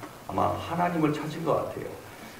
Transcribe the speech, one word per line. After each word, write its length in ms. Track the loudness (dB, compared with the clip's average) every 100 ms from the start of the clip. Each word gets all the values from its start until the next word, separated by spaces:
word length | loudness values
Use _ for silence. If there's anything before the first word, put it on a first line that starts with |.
| -10 -14 -4
아마 220 | 2 2
하나님을 640 | 2 -2 2 2 4 4
찾은 300 | 4 -2 -2
것 100 | 2
같아요. 300 | 2 2 -4 -6 -8 -12 -14 -14 -14